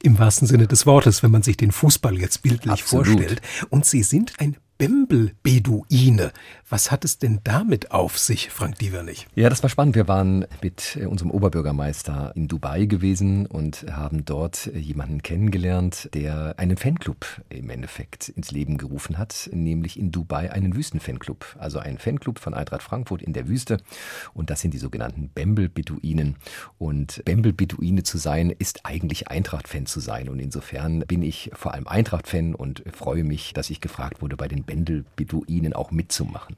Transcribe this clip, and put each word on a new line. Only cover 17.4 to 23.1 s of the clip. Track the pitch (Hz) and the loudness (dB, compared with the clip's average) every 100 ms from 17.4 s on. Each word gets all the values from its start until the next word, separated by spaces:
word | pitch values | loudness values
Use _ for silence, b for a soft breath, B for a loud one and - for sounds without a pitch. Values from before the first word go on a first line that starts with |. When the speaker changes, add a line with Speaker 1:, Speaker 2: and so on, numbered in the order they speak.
| - | -16
Speaker 2:
im | - 123 | -14 -12
Endeffekt | 60 64 - - - - | -12 -12 -12 -14 -14 -14
ins | - - | -12 -8
Leben | 71 71 73 | -6 -4 -4
gerufen | 67 69 - 82 | -6 -10 -8 -6
hat, | 110 - - | -6 -8 -8
nämlich | 85 80 82 82 - | -4 -2 -2 -4 -6
in | 95 | -4
Dubai | 87 82 73 87 | -4 -4 -4 -4
einen | 98 95 98 | -2 -2 -2
Wüsten-Fanclub. | 151 156 - - - - - - | -4 -6 -8 -10 -10 -14 -16 -14
Also | 76 73 | -10 -8
ein | 71 67 | -8 -8
Fanclub | - 143 - 117 | -6 -6 -6 -10
von | - | -8
Eintracht | - 73 - | -8 -6 -8
Frankfurt | - 123 120 | -8 -8 -6